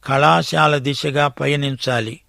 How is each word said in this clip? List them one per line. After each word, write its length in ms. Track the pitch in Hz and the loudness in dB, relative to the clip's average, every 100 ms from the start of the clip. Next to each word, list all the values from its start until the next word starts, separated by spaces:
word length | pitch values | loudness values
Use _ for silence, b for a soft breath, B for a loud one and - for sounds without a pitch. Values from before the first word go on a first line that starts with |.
| - | 0
కళాశాల 720 | 135 151 165 160 165 156 147 | 2 4 4 2 0 2 2
దిశగా 500 | 131 139 151 139 147 | -2 -4 -4 0 -2
పయనించాలి. 920 | - 139 147 143 131 - 120 113 120 | -2 -2 -2 -4 -4 -2 -2 -4 -10